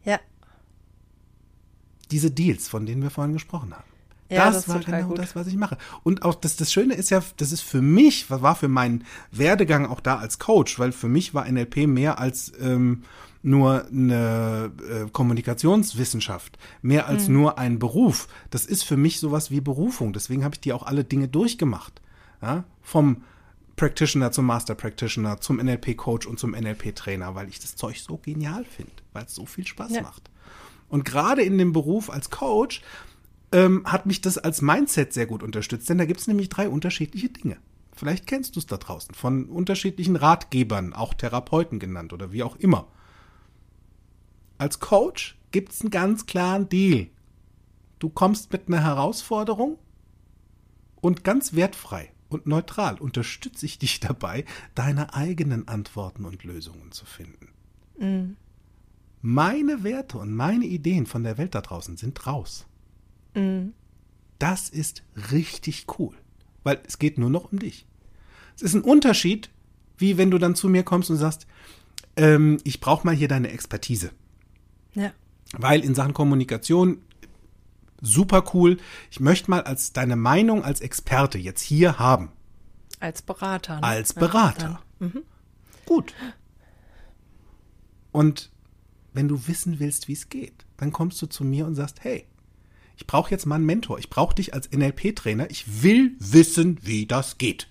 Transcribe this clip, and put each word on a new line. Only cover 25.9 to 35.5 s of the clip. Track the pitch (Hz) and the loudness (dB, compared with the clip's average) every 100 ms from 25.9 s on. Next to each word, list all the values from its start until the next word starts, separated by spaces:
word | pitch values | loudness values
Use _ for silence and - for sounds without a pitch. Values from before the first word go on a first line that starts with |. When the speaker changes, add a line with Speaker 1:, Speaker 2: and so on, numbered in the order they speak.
Speaker 2:
Coach | 113 - 117 - | -6 -4 -4 -6
und | 113 | -8
zum | 120 107 | -6 -4
N | 113 | -6
L | |
P | 107 - | -6 -8
Trainer, | 104 - 95 92 95 | -8 -8 -8 -8 -10
weil | 101 | -14
ich | - | -14
das | - - | -16 -10
Zeug | 117 120 | -10 -10
so | - 160 | -12 -12
genial | - 151 151 185 247 | -10 -8 -6 -8 -12
finde, | - - - - | -14 -18 -18 -18
weil | - 143 | -16 -14
es | - | -16
so | 143 | -14
viel | - 185 | -12 -12
Spaß | - 226 | -12 -8
Speaker 1:
Ja. | 233 | -6
Speaker 2:
macht. | - - - _ - - - - _ | -8 -16 -20 _ -20 -20 -20 -20 _
Und | 143 131 | -4 -2
gerade | 127 175 277 | 0 2 2
in | 190 190 | 4 4
dem | 180 | 4
Beruf | 160 147 202 208 | 2 0 -2 -4
als | 139 - | -10 -10
Coach, | - 269 214 233 - - - - - _ _ _ | -6 0 0 0 -4 -14 -20 -20 -20 _ _ _
ähm, | 180 185 185 190 | 6 6 4 2
hat | 185 196 | -2 0
mich | 185 | -2
das | 185 180 | -2 -2
als | 160 160 | -2 0
Mindset | 143 175 285 - 135 | 2 2 2 0 0
sehr | - 113 | -2 -4
gut | 110 | -4
unterstützt, | 107 | -6